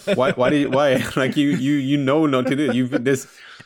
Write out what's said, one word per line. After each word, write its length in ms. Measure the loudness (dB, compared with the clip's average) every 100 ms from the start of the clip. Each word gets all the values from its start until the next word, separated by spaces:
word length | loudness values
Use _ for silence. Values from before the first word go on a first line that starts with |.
| -2
Why, 180 | 0 0
why 180 | 0 0
do 60 | 2
you, 140 | 0
why?" 320 | 2 2 2 -2
<laughs> 60 | -2
Like, 200 | -2 0
you, 140 | 0
you, 240 | 0 0
you 220 | -2 0 0
know 300 | 2 2 2
not 200 | 0 0
to 100 | -2
do 140 | 0
it. 60 | 0
You've, 280 | -2 -2
there's 220 | 0 -2 -4 -20 -20 -20